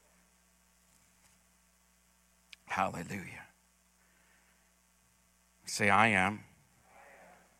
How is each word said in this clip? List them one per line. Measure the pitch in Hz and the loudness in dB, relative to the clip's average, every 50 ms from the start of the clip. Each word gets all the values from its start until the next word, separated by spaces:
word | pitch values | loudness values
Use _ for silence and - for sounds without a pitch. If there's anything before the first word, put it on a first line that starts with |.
| _ _ _ _ _ _ _ _ _ _ _ _ _ _ _ _ _ _ _ _ _ _ _ _ _ _ _ _ _ _ _ _ _ _ _ _ _ _ _ _ _ _ _ _ _ _ _ _ _ _ - - _ | _ _ _ _ _ _ _ _ _ _ _ _ _ _ _ _ _ _ _ _ _ _ _ _ _ _ _ _ _ _ _ _ _ _ _ _ _ _ _ _ _ _ _ _ _ _ _ _ _ _ -20 -20 _
Hallelujah. | - - 95 95 92 - 90 82 - 92 90 85 - - - - - _ _ _ _ _ _ _ _ _ _ _ _ _ _ _ _ _ _ _ _ _ _ _ _ _ _ _ _ _ _ _ _ _ _ _ _ _ _ _ _ _ _ - | -6 -2 -2 -2 -2 -4 -8 -10 -10 -10 -12 -12 -14 -18 -20 -20 -20 _ _ _ _ _ _ _ _ _ _ _ _ _ _ _ _ _ _ _ _ _ _ _ _ _ _ _ _ _ _ _ _ _ _ _ _ _ _ _ _ _ _ -12
Say, | - - - 107 101 | -10 -4 0 2 4
"I | 98 101 110 113 | 6 6 6 4
am | 104 92 92 98 107 101 - - - _ _ _ _ _ _ _ - - - - - - - - - - - _ _ | 4 2 2 0 -2 -6 -12 -20 -20 _ _ _ _ _ _ _ -20 -20 -20 -20 -20 -20 -20 -20 -20 -20 -20 _ _